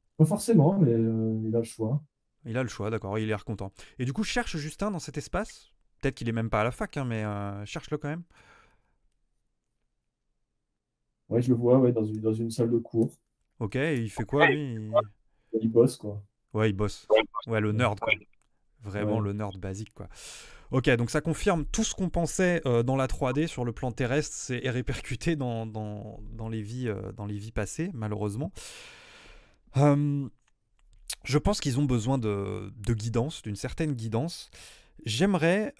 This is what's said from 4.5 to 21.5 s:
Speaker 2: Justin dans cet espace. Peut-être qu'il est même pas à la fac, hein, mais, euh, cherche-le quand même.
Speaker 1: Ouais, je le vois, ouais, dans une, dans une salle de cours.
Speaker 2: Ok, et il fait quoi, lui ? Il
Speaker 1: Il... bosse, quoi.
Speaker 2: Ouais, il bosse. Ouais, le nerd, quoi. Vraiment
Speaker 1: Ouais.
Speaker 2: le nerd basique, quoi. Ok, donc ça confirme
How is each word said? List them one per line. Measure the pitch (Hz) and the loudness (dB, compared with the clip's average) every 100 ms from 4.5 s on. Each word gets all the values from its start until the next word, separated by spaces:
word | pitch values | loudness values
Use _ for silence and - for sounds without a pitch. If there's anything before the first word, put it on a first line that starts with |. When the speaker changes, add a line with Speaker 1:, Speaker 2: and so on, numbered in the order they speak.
| 160 | -4
Speaker 2:
Justin | 151 - 208 | -6 -4 -4
dans | 185 | -4
cet | - 147 | -8 -10
espace. | - 175 - - - _ _ _ | -4 -4 -4 -10 -20 _ _ _
Peut-être | 135 - | -4 -2
qu'il | 117 | -2
est | |
même | 113 113 | -2 0
pas | 110 | 2
à | |
la | 113 | 2
fac, | - 214 - | 0 -6 -4
hein, | |
mais, | 127 113 | -4 -2
euh, | 107 101 101 101 104 | -4 -4 -6 -8 -10
cherche-le | 160 - 151 | -10 -6 -4
quand | 143 | -4
même. | 160 170 - - - _ _ _ _ _ _ _ _ _ _ _ _ _ _ _ _ _ _ _ _ _ _ _ _ _ _ - | -6 -10 -20 -20 -20 _ _ _ _ _ _ _ _ _ _ _ _ _ _ _ _ _ _ _ _ _ _ _ _ _ _ 0
Speaker 1:
Ouais, | 113 | 2
je | 123 | 4
le | 117 | 4
vois, | 120 131 | 8 8
ouais, | 123 | 8
dans | 113 | 4
une, | 107 107 | 0 0
dans | 110 | 0
une | 110 117 | 0 -2
salle | 113 117 | 0 2
de | 117 | 2
cours. | - 113 113 - _ _ _ - | 0 0 0 -2 _ _ _ -8
Speaker 2:
Ok, | 107 127 | -4 -2
et | 156 139 | 0 -2
il | 113 | -2
fait | - 110 | -4 0
quoi, | 139 160 | 4 4
lui ? | 143 139 | 4 -2
Il | 113 107 117 104 - _ _ _ 110 | -6 0 0 0 -6 _ _ _ 0
Speaker 1:
Il... | 113 | 4
bosse, | 117 127 - | 6 6 4
quoi. | 104 101 - _ _ | -8 -10 -12 _ _
Speaker 2:
Ouais, | 107 110 | 0 2
il | |
bosse. | 98 104 - - 110 - - - | 2 -2 -4 4 4 4 -4 -2
Ouais, | 110 | 0
le | 107 | 2
nerd, | 107 120 104 | 2 0 0
quoi. | - 104 - _ _ _ _ _ | -2 -2 -4 _ _ _ _ _
Vraiment | 107 101 107 110 | -8 -2 0 0
Speaker 1:
Ouais. | |
Speaker 2:
le | 101 | 0
nerd | 104 104 95 | -4 -6 -8
basique, | 95 95 107 | -8 -8 -12
quoi. | - 98 - - - - - - | -14 -18 -16 -18 -18 -20 -20 -2
Ok, | 127 135 | 0 4
donc | 120 117 | 4 2
ça | 156 | 0
confirme | 165 156 208 | -2 0 2